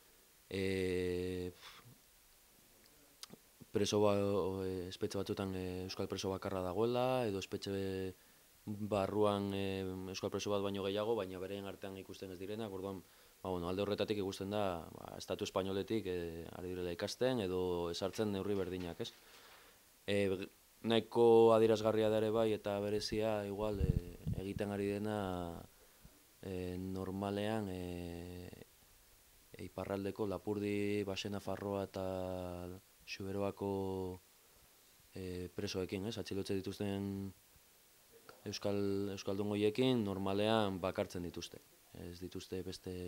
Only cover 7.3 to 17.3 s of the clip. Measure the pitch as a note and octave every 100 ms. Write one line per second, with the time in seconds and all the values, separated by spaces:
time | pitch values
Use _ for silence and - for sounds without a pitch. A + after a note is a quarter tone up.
7.3 | F#2+ - G2 G2+ G2 F#2+ F#2+ F#2 - -
8.3 | - - - - G2+ G#2 G#2 G2 G2+ G#2
9.3 | G2+ G2+ G2 G2 F#2+ F#2+ F#2 F#2 F#2 G2+
10.3 | G2 G2+ G2+ G2 G2+ G2 G2+ G#2+ A#2 F#2
11.3 | F#2 F#2 G2+ G2 F#2 G2+ F#2+ F#2 F#2+ F#2+
12.3 | F2+ F#2+ G#2+ A2 F#2+ G2 F#2+ - - -
13.3 | - F#2+ F2+ F2 F#2 G2+ G2+ G2+ G#2 F#2+
14.3 | G2 G2 G#2 G2 E2+ - - - G1+ -
15.3 | F#2 G#2 G2 F#2+ G2 F#2+ A2+ F#2+ F2+ E2+
16.3 | E2 D#2+ - F2+ F2+ F2+ F2 G2+ - B2+